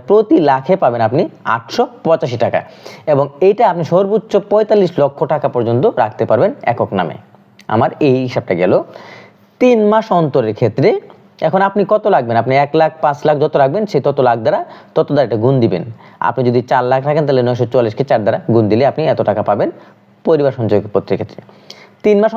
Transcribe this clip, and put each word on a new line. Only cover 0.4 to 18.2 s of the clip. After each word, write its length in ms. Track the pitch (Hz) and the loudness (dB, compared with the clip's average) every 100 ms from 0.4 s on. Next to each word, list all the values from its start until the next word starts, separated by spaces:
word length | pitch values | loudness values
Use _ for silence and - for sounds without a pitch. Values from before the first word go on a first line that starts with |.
| 143 | 2
লাখে 240 | 135 143 185 | 0 0 0
পাবেন 180 | 143 120 113 | 0 0 0
আপনি 160 | 135 254 - 107 117 | 0 -2 -6 -6 -4
আটশো 280 | - - 247 - 160 | -4 -4 -4 -4 -2
পঁচাশি 320 | 160 143 117 | 0 -2 -2
টাকা, 160 | 107 95 - - - - - | -2 -2 -6 -14 -20 -10 -2
এবং 120 | 139 139 - 190 | 0 -2 0 2
এইটা 160 | 214 220 | 4 2
আপনি 120 | 175 156 | 0 0
সর্বোচ্চ 420 | 175 196 214 - 208 - | 0 0 -2 -2 -2 0
পঁয়তাল্লিশ 400 | 208 214 214 175 160 | 0 2 2 2 0
লক্ষ 180 | 143 - 151 | -2 -2 -4
টাকা 140 | 151 135 123 | -2 -2 -2
পর্যন্ত 280 | 117 120 220 - | -2 0 0 0
রাখতে 200 | 110 - 107 | -2 -2 -2
পারবেন 220 | 110 190 294 - | 0 0 -2 -4
একক 180 | 113 110 98 | -4 -2 -4
নামে। 180 | 82 - - - _ _ - 110 | -4 -8 -18 -20 _ _ -4 -2
আমার 160 | 147 - 147 | -2 0 0
এই 80 | 127 127 | 0 -2
হিসাবটা 260 | - - 87 | -6 -4 -2
গেল 120 | 90 156 339 - - - - _ _ - | 0 0 -2 -14 -20 -20 -20 _ _ 0
তিন 180 | 254 233 208 | 2 4 2
মাস 160 | 220 214 180 | 0 0 0
অন্তরের 340 | 151 139 110 107 | 0 0 -2 0
ক্ষেত্রে। 300 | 113 117 175 208 - - _ - - | -2 2 0 0 -6 -20 _ -4 -2
এখন 140 | 190 196 | 0 0
আপনি 140 | 208 196 | 0 0
কত 120 | 214 214 170 | 0 2 0
রাখবেন, 200 | 117 113 | 0 0
আপনি 100 | 117 135 139 | 2 0 2
এক 60 | 160 | 0
লাখ, 120 | 156 160 | 0 0
পাঁচ 140 | 151 143 156 | -4 0 0
লাখ 80 | 143 | 0
যত 100 | 151 151 | 0 2
রাখবেন, 220 | 135 185 214 | 2 0 -2
সে 60 | 147 143 | -2 0
তত 120 | 139 123 | 2 2
লাখ 100 | 117 117 | 2 0
দ্বারা, 140 | 202 359 - - - | -2 -4 -16 -6 -4
তত 120 | 160 | 0
দ্বারা 120 | 147 120 | 0 0
এটা 100 | 113 | 0
গুণ 120 | 120 135 | 0 2
দিবেন। 200 | 113 87 117 - - - 101 | 0 -2 -8 -16 -16 -6 -4
আপনি 120 | 127 123 | 0 0
যদি 100 | 120 120 | 0 0
চার 120 | 131 123 | 0 0
লাখ 100 | 131 139 | 0 0
রাখেন, 160 | 151 139 | 0 0
তাহলে 160 | 131 120 | 2 0
নয়শো 180 | 120 117 | 0 0
চুয়াল্লিশ 220 | 131 113 - | 0 0 -2
কে 60 | 135 | 0
চার 100 | 123 | 0